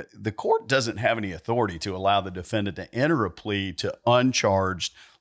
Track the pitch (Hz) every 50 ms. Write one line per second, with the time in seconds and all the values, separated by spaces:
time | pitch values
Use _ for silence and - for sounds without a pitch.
0 | - - - 101 101 107 - - - - 453 - - 110 135 135 113 117 - 101
1 | 117 113 117 113 104 95 85 85 - - 117 123 113 95 85 82 - 101 92 92
2 | 95 98 101 101 95 95 90 92 85 - 113 107 101 98 80 95 87 - - 120
3 | 139 156 170 131 107 90 - - - 107 101 98 98 95 82 - - 101 - -
4 | - 117 120 123 123 131 123 - - 104 98 98 95 92 92 85 - - - -
5 | - - _ _